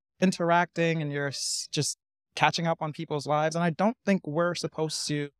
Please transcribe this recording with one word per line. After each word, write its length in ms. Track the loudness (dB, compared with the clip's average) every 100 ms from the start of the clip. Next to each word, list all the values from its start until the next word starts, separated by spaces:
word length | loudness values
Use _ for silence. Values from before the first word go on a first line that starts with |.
| _ 0
interacting 800 | 0 2 4 4 2 0 0 0
and 100 | -2
you're 180 | -2 -4
s-, 380 | -4 -4 -6 -4
just 260 | -2 -2 -4 _ _ _ 2
catching 320 | 2 4 -2
up 160 | -2
on 100 | -4
people's 320 | -6 -6 -4 0
lives. 300 | 0 2 0
And 80 | 0
I 60 |
don't 260 | 2 0 0 0
think 220 | 0 0
we're 260 | 0 0
supposed 540 | 0 -6 -4 -4 -4 -4
to 220 | -4 -4